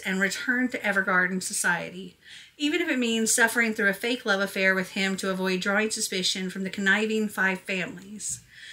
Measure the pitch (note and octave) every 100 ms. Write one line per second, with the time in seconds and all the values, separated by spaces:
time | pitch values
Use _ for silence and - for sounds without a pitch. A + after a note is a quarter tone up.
0 | G3+ F#3+ G3 - - B3 B3+ B3 G#3+ G3
1 | G3 F#3 F3+ F#3 - G3+ F#3+ E3+ E3 F3+
2 | F#3 - - - - - D4 E4+ E4 B3+
3 | A#3 A3+ A3 - A3+ A#3+ A3+ G#3+ G3+ G3
4 | A#3 B3 A3 G3 G3 G3 F#3+ F#3+ F#3 G3+
5 | G3 F#3+ G3 F#3 F#3+ F#3 G3+ G3+ G#3+ A3
6 | G#3+ F#3 F#3 F#3+ F#3 F#3+ F#3+ G#3 G3 G3+
7 | G#3+ A3 G#3+ G#3 F#3+ F#3 - F#3 E3+ F3
8 | G3 G#3+ - - - - -